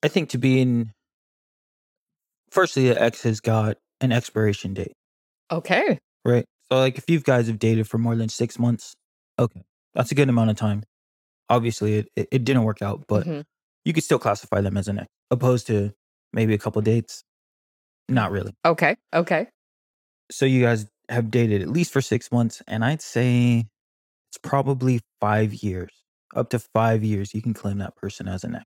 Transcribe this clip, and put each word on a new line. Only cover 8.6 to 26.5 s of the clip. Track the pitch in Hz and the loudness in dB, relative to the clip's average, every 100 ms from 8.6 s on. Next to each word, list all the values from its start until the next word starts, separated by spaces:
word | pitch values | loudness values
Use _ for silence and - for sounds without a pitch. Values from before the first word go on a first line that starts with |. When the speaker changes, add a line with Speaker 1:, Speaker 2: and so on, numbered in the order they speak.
| 120 117 - - _ _ _ - | 0 0 -6 -20 _ _ _ -4
Speaker 1:
okay, | 123 - - _ _ | -4 -4 -20 _ _
that's | - 120 | -4 0
a | |
good | 139 139 | 2 2
amount | 120 113 | 4 2
of | 107 | 0
time. | 107 104 104 _ _ _ _ _ _ | -2 -2 -8 _ _ _ _ _ _
Obviously, | 120 117 110 104 107 | 0 0 -2 0 0
it, | 104 - | -2 -6
it, | 104 | -2
it | 135 | -2
didn't | 120 127 | 2 2
work | 110 107 | 2 -2
out, | 101 104 - | -6 -8 -2
but | - 165 | -2 -2
Speaker 2:
Mm-hmm. | 151 156 _ _ _ | -8 -10 _ _ _
Speaker 1:
you | - | -2
could | 160 | -2
still | - 135 | 0 0
classify | 120 104 - 98 | 2 -2 -2 0
them | 98 98 | 0 -2
as | 98 | -4
an | 101 | -6
ex, | 101 _ _ | -8 _ _
opposed | 123 127 123 - | 0 2 0 0
to | 107 101 - _ _ _ | -2 -2 -6 _ _ _
maybe | - 110 | -2 2
a | 104 | 2
couple | 110 110 | 0 -2
dates. | 107 113 110 - _ _ _ _ _ _ _ _ - | 2 0 -2 -14 _ _ _ _ _ _ _ _ -2
Not | 127 101 | 0 0
really. | 98 98 - | -2 -6 -2
Speaker 2:
Okay, | 165 160 151 202 _ | 0 2 2 0 _
okay. | 160 170 165 226 _ _ _ _ _ _ _ _ | -2 0 -2 -4 _ _ _ _ _ _ _ _
Speaker 1:
So | - 135 | 0 2
you | 131 | 4
guys | 120 113 104 _ _ | 4 2 -2 _ _
have | 120 113 | -4 0
dated | 120 117 101 | 2 2 2
at | 85 | 0
least | 143 175 | -2 0
for | 135 | -2
six | - 117 - | 0 -4 0
months, | 120 117 - - | 0 0 -2 -8
and | 110 | -2
I'd | 113 156 | -2 -2
say | - - 123 123 120 117 113 _ _ _ _ _ _ | -4 0 2 4 4 2 -2 _ _ _ _ _ _
it's | - | -18
probably | - 139 139 135 131 123 - _ | -4 -2 0 0 0 0 -4 _
five | 104 107 110 | 0 2 0
years. | 101 107 90 90 _ _ _ _ | -2 -6 -6 -10 _ _ _ _
Up | - 117 | -6 -2